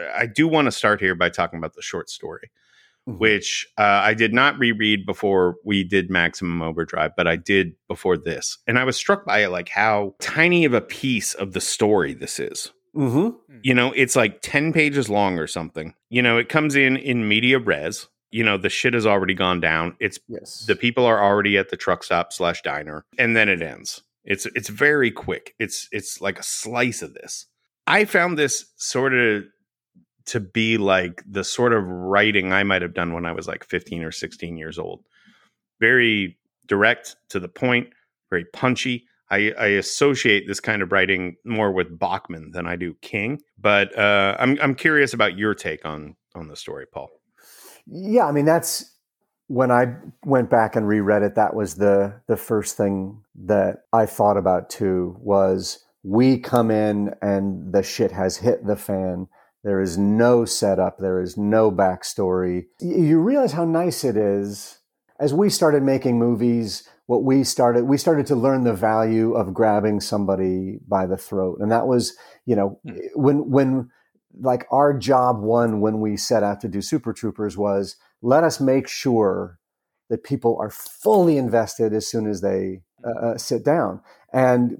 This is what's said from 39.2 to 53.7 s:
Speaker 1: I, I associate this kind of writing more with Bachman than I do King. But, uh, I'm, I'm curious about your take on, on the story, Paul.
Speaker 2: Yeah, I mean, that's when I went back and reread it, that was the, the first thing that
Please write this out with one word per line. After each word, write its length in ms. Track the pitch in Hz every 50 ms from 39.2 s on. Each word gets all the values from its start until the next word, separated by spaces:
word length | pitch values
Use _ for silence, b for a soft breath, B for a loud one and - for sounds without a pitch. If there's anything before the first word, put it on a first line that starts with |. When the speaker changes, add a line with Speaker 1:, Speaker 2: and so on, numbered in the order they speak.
| _ -
Speaker 1:
I, 240 | 98 101 104 107 107 -
I 80 | 117 101
associate 800 | 101 98 - - - - 143 143 131 127 - 113 104 98 -
this 140 | 101 98 -
kind 220 | - 110 110 104
of 100 | 92 85
writing 440 | 101 95 92 95 95 90 92 90 87 _ -
more 260 | 117 113 110 107 98
with 260 | 92 92 85 82 85 82
Bachman 520 | 98 85 95 95 - - 85 80 78 78
than 140 | 87 90 85
I 100 | 85 87
do 160 | 87 90 85 78 _
King. 400 | - - - 104 101 120 151 - - _ _ -
But, 380 | - 104 104 101 101 98 - 113
uh, 380 | 101 104 101 101 98 98 - -
I'm, 200 | 123 131 143 139
I'm 140 | 151 139 131
curious 400 | - - 160 151 147 139 127 -
about 240 | 117 104 98 87 98
your 160 | 107 107 98
take 320 | - - 87 78 - -
on, 280 | 78 76 76 76 76 - _ _ _ -
on 140 | 85 80 76
the 80 | 73
story, 280 | - - - 76 69 67 -
Paul. 160 | - 69 67 - _ _ _ _ B B B B B B B B B B B
Speaker 2:
Yeah, 400 | - 156 175 190 214 214 247 185
I 60 | 143
mean, 120 | 147 147 143
that's 500 | 156 165 170 - - - - - - _ _ _ _ _ _ _ _ _ _ _
when 240 | - 123 123 131 123
I 240 | 120 120 127 120 120 - - - - _ -
went 240 | 147 135 127 117 -
back 260 | - 117 110 107 -
and 100 | 117 107
reread 360 | 101 107 107 98 101 104 104
it, 140 | 104 98 -
that 180 | 110 107 - -
was 220 | 110 104 85 78
the, 440 | 95 101 101 98 98 101 101 107 - _
the 100 | - 110
first 400 | - - - 113 104 104 - -
thing 460 | - 104 98 98 95 95 98 107 107 _ _ _ - 95
that 380 | 92 104 101 95 92